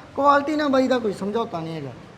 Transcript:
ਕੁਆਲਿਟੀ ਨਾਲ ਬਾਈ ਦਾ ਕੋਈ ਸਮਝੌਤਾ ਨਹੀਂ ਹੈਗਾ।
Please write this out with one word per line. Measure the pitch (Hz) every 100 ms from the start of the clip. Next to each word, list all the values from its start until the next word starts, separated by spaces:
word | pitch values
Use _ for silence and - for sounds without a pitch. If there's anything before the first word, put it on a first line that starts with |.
| - -
ਕੁਆਲਿਟੀ | 285 285 285 302
ਨਾਲ | 294
ਬਾਈ | 262 262
ਦਾ | 254
ਕੋਈ | 220
ਸਮਝੌਤਾ | 180 190 214 226 175
ਨਹੀਂ | 160 160
ਹੈਗਾ। | 135 113 -